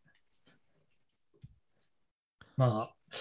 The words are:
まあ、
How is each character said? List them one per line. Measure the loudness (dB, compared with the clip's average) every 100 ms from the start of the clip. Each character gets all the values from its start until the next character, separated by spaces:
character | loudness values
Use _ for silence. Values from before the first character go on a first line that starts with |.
| -20 -20 _ _ -20 -20 _ -20 _ _ _ _ _ -20 -20 -20 _ _ _ _ _ _ _ -20 -8 2
ま | 2 2 -4
あ、 | -10 -14 -10